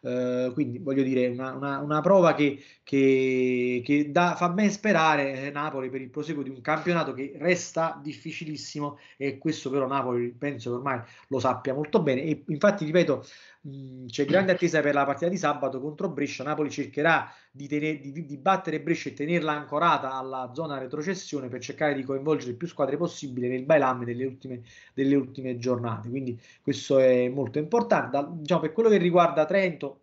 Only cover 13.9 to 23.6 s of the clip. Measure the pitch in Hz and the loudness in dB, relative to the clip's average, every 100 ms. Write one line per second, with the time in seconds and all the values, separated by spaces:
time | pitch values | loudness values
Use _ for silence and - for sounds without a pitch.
13.9 | 127 127 113 143 175 190 175 175 156 147 | -14 -12 -4 2 2 4 2 2 2 2
14.9 | 143 139 135 170 190 151 143 135 127 143 | 2 2 0 -2 0 -2 0 -2 -4 -8
15.9 | 151 190 139 143 - 135 151 147 123 131 | -6 -6 -2 -4 -4 -6 -2 -4 -4 -6
16.9 | - 156 156 151 - _ 131 139 147 156 | 0 2 2 0 -14 _ -16 -6 -4 -2
17.9 | 151 139 143 151 143 - 190 180 151 165 | -4 -8 -12 -10 -4 0 0 0 -6 -2
18.9 | 165 - - 147 175 151 151 131 147 170 | -2 -4 -6 0 0 0 -4 -4 0 2
19.9 | 147 135 131 131 131 127 123 160 139 127 | 2 0 -6 -8 -8 -8 -8 -6 -6 -6
20.9 | 151 151 190 - 143 127 120 117 - 151 | -6 -6 -6 -6 -8 -6 -10 -10 -2 0
21.9 | 139 131 135 143 151 127 117 175 - 135 | 0 -2 -4 0 -2 -2 -8 -8 -2 -2
22.9 | 147 170 - 143 123 123 127 | 0 -4 -6 -10 -4 -2 -4